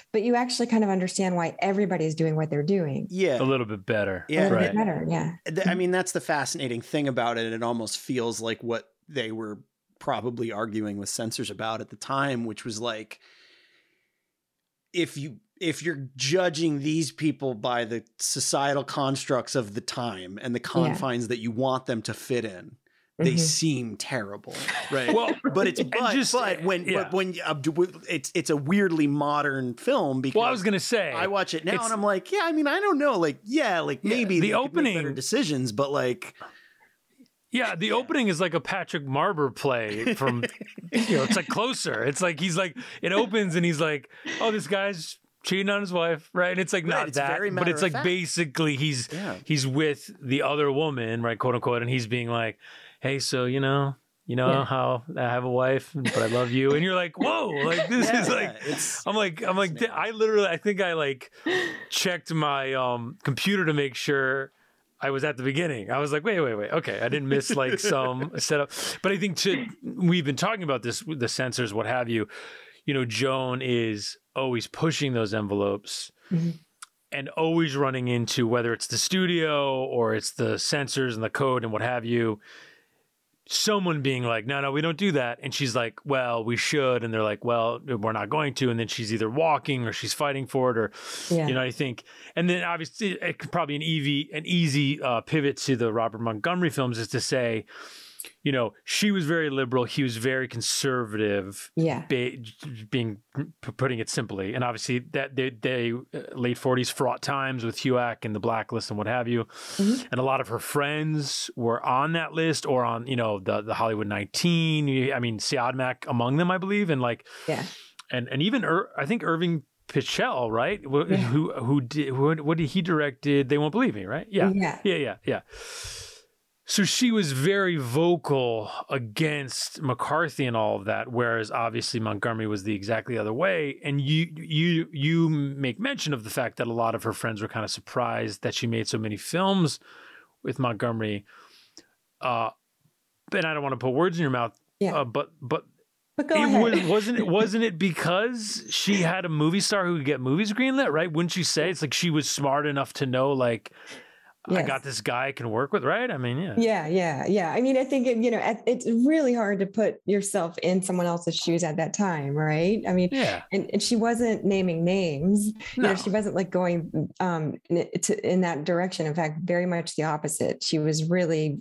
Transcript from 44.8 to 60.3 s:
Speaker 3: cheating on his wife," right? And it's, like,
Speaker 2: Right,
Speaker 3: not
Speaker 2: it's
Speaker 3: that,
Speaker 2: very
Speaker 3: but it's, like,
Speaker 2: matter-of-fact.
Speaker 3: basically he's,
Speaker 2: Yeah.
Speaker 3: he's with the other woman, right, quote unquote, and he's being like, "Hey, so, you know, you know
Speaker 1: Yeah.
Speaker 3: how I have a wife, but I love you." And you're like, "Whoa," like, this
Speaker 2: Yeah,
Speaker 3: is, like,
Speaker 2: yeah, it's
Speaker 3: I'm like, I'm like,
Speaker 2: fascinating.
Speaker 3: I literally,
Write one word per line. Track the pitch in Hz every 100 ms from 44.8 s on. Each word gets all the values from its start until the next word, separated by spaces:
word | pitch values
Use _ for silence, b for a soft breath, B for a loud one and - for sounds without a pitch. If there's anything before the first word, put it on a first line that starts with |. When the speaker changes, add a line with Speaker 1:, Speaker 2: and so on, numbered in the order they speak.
| 196 180 - - _ _
Speaker 3:
cheating | - 185 196
on | 202
his | 202
wife," | 180 165 156 -
right? | 180 180
And | 185
it's, | 180
like, | 190
Speaker 2:
Right, | 165 156
Speaker 3:
not | 151
Speaker 2:
it's | 135
Speaker 3:
that, | 139 151
Speaker 2:
very | 202
Speaker 3:
but | 185 180
it's, | 151
like, | 185
Speaker 2:
matter-of-fact. | 226
Speaker 3:
basically | 180 180 165 - 160 139 160 135
he's, | 156 131 117
Speaker 2:
Yeah. | 160 196 92
Speaker 3:
he's | - 151 131
with | 135 156 139 - -
the | 131 139
other | 139 147 143
woman, | 135 156 127 113 117
right, | 117 113
quote | 131 120
unquote, | 127 120
and | 120
he's | 127 110
being | 120 117
like, | 117 113 - B B B B
"Hey, | 135 139
so, | - 131 123
you | 135
know, | 135 139 139 131 _ _ -
you | 123
know | 127
Speaker 1:
Yeah. | 135
Speaker 3:
how | 127 131 127 127 143 -
I |
have | 123 123
a | 127
wife, | 123 131 135 -
but | 147 127 -
I | 113
love | 120 123
you." | 127 135
And | 147
you're | 180
like, | 185 175 180
"Whoa," | 269 330 247 143
like, | 147 170 -
this | 240 220
Speaker 2:
Yeah, | 240
Speaker 3:
is, | 185
like, | 240 196 110
Speaker 2:
yeah, | 143
it's | 143 - - -
Speaker 3:
I'm | 214
like, | 196 156
I'm | - 185
like, | 196
Speaker 2:
fascinating. | 147 226 160
Speaker 3:
I | 202
literally, | 220 220